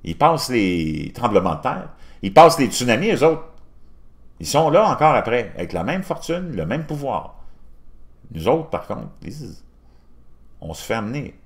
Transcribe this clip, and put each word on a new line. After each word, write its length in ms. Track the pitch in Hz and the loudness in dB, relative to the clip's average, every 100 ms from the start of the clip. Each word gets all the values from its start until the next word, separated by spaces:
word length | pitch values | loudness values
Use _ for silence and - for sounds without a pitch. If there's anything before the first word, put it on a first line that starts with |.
Ils 120 | - 82 | -10 2
passent 320 | 151 160 - | 2 2 0
les 600 | 123 95 87 80 78 73 | 2 2 2 0 -4 -8
tremblements 440 | - 117 101 90 76 | -2 2 2 2 -2
de 60 | |
terre. 260 | - 185 - - - - | -4 -6 -10 -16 -20 -8
Ils 100 | 98 | 2
passent 260 | 98 165 151 | 8 8 8
les 80 | 123 | 0
tsunamis, 420 | - 123 110 214 | 0 2 2 2
eux 140 | 160 | 4
autres. 180 | 156 156 - - - - - - - - - - | 4 2 -6 -18 -20 -20 -20 -20 -20 -20 -20 -12
Ils 60 | - | -2
sont 220 | 143 160 | 2 4
là 180 | 170 214 | 4 4
encore 240 | 131 156 | 4 4
après, 380 | 127 110 120 110 | 4 2 -2 -2
avec 180 | - 87 | -8 -6
la 120 | 87 | -4
même 180 | 95 185 | -2 -4
fortune, 520 | 190 151 - 170 180 | -4 -8 -4 -6 -4
le 120 | 107 78 | -6 -4
même 180 | 143 | -4
pouvoir. 520 | 156 147 139 101 - - - - - - - - - - - | -6 -8 -4 -6 -6 -16 -16 -16 -20 -20 -20 -20 -20 -20 -14
Nous 160 | 80 85 | -4 0
autres, 200 | 160 156 | 0 -2
par 180 | - - | -8 -8
contre, 220 | 104 55 - - 147 147 - - _ - - - - - - - - | -12 -12 -14 -16 -14 -16 -18 -20 _ -20 -20 -20 -20 -20 -20 -20 -18
on 140 | - | -14
se 80 | 80 | -14
fait 120 | - | -6
amener 440 | 113 104 143 135 - | -6 -4 -8 -10 -16